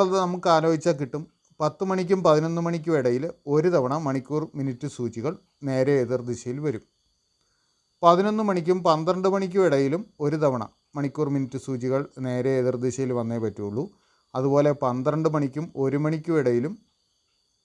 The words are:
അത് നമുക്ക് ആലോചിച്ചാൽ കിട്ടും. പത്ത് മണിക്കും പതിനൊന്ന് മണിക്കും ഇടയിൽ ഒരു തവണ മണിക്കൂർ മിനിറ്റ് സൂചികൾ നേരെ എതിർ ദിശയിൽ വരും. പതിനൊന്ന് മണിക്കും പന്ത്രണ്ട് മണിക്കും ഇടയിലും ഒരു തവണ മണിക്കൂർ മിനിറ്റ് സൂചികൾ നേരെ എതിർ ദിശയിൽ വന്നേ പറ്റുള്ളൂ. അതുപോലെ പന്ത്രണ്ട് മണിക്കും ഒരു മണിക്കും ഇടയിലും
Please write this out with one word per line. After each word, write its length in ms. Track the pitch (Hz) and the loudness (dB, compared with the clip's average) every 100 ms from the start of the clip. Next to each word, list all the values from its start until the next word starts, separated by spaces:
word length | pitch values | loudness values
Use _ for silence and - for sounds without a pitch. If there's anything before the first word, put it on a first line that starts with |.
| 190 | 6
അത് 100 | 190 | 2
നമുക്ക് 280 | 180 180 180 160 | -2 -2 2 4
ആലോചിച്ചാൽ 420 | 160 160 170 147 | 4 2 0 -2
കിട്ടും. 240 | 131 147 160 _ _ - | -4 -8 -12 _ _ -4
പത്ത് 240 | 151 - 190 | -4 -2 -2
മണിക്കും 300 | 185 180 190 170 | -2 0 2 4
പതിനൊന്ന് 360 | 151 160 170 170 | 4 4 -2 -2
മണിക്കും 300 | 170 156 156 | -4 0 0
ഇടയിൽ 240 | 123 123 160 - 143 147 | 2 0 -2 -8 -2 2
ഒരു 140 | 175 170 | 4 2
തവണ 180 | 127 151 147 | 2 -2 -2
മണിക്കൂർ 360 | 135 120 151 156 - | -2 -2 -4 -4 -4
മിനിറ്റ് 280 | 135 123 143 - | -6 -4 -8 -6
സൂചികൾ 380 | 120 113 127 196 _ _ 139 | -8 -4 -6 -6 _ _ -4
നേരെ 240 | 131 131 139 | 0 4 4
എതിർ 180 | 117 127 120 | 2 -2 -4
ദിശയിൽ 260 | 120 123 131 151 | -8 -6 -6 -4
വരും. 180 | 110 - _ _ _ _ _ _ _ _ _ _ - | -6 -10 _ _ _ _ _ _ _ _ _ _ 2
പതിനൊന്ന് 400 | 170 175 202 214 208 | 6 6 4 0 0
മണിക്കും 300 | 185 165 185 175 | 0 0 0 2
പന്ത്രണ്ട് 420 | 156 160 185 190 | 2 2 0 0
മണിക്കും 280 | 196 190 196 180 | 0 -2 2 4
ഇടയിലും 360 | 139 139 135 113 - | 4 2 -2 -6 -6
ഒരു 140 | 147 156 | -4 0
തവണ 220 | 147 127 104 _ _ 147 | 0 -2 -6 _ _ -6
മണിക്കൂർ 320 | 143 143 147 139 | -4 -2 -2 -2
മിനിറ്റ് 240 | 131 135 - | -4 -6 -6
സൂചികൾ 360 | 131 127 135 139 - 131 | -4 -2 -2 -4 -8 -4
നേരെ 260 | 123 131 131 | -2 0 2
എതിർ 140 | 127 123 127 | 2 0 -2
ദിശയിൽ 260 | 123 131 123 | -2 -2 -2
വന്നേ 180 | 113 117 | -2 -2
പറ്റുള്ളൂ. 400 | 110 104 104 107 185 _ _ _ _ | -4 -4 -6 -6 -6 _ _ _ _
അതുപോലെ 380 | 127 135 143 147 143 | -2 2 4 4 2
പന്ത്രണ്ട് 480 | 131 127 135 151 160 151 | 0 -2 -2 0 0 0
മണിക്കും 300 | 143 147 170 - | -2 -4 -8 -4
ഒരു 140 | 135 143 151 | -2 0 0
മണിക്കും 320 | 160 160 160 | -2 -2 0
ഇടയിലും 320 | 131 120 135 202 _ _ _ _ _ _ _ _ | 2 2 0 -8 _ _ _ _ _ _ _ _